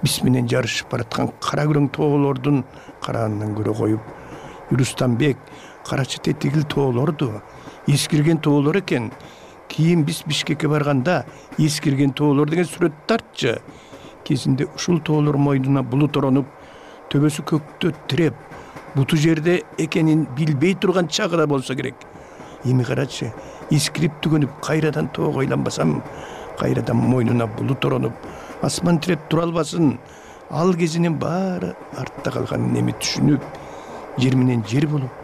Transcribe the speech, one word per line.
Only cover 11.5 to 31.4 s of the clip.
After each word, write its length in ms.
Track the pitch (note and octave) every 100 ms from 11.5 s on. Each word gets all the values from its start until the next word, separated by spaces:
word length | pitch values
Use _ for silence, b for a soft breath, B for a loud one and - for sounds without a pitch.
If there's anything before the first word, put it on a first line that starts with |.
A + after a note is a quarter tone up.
| -
эскирген 560 | D3+ D3+ D#3+ C3+ C#3
тоолор 360 | C3 D3 C#3 D3
деген 200 | E3 F3
сүрөт 240 | - E3+ D3+ -
тартчы. 500 | A3+ - - B2+ A2 - B B B B B
Кезинде 440 | - C3+ D3+ C3+ D#3+ -
ушул 260 | - E3+
тоолор 360 | D#3+ D3+ D3 C#3+
мойнуна 440 | C#3+ C#3 C3+ C#3
булут 340 | B2+ C3 D3 D3
оронуп, 300 | C3+ C3 C3+ - B B B B -
төбөсү 340 | C#3+ D3+ D3
көктө 520 | - D#3+ - - F3 - -
тиреп, 280 | C3 D#3+ - - B B B B C3+
буту 220 | C3+ E3
жерде 460 | D#3 D#3+ D#3+ F3 - -
экенин 500 | D#3 F#3 D#3+ D#3 D3+ B2+
билбей 380 | D#3 C#3 E3+ F#3+
турган 320 | F#3+ F3+ E3+
чагы 300 | - G#3 E3+
да 100 | D3+
болсо 280 | C#3 B2+ B2+
керек. 200 | - B2 - B B B B B
Эми 220 | B2+ B2+ B2
карачы, 480 | C3 C#3 - A#2+ - B B B
эскирип 500 | D3+ D3+ - D#3+ -
түгөнүп, 400 | E3 D#3 C#3+ -
кайрадан 480 | - D#3+ D3 D3+ D3+
тоого 320 | - D#3 C3+
айланбасам, 640 | C3+ C3+ C3 - D#3 D3 - B B B B -
кайрадан 380 | B2+ B2+ A#2 A#2
мойнуна 520 | A#2+ B2+ A#2 A#2 A2+
булут 360 | A2+ A#2 C3
оронуп, 300 | C3+ C3 B2+ - B B B B
асман 380 | D3 - F3 E3+
тиреп 260 | E3+ E3 -
тура 160 | D#3
албасын. 540 | E3+ E3+ D3+ F3 D#3 - - B B B B
Ал 200 | C#3+ F3 E3+
кезинин 400 | E3+ E3 E3+ D3
баары 540 | - F3